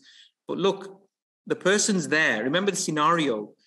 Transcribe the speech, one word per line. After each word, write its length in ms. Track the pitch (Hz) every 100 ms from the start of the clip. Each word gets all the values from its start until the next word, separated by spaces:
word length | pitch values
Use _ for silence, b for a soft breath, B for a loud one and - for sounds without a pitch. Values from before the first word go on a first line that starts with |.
| b b b b -
But 120 | 143
look, 420 | 190 - - - _ _ _ _ -
the 80 | 151
person's 520 | 180 208 220 185 135
there. 360 | 151 151 107
Remember 260 | 127 175 202
the 80 | 180
scenario. 760 | - 151 156 170 139 107 107 -